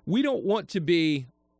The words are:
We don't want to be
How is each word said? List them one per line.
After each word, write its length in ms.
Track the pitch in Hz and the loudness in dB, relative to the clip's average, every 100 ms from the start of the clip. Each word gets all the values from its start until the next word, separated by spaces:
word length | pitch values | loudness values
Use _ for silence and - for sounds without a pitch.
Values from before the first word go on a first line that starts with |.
We 180 | - 220 | -2 0
don't 200 | 285 254 | 0 0
want 260 | 190 214 - | 0 -2 -2
to 100 | 196 | -6
be 460 | 156 170 160 143 123 _ _ | 0 2 2 0 -6 _ _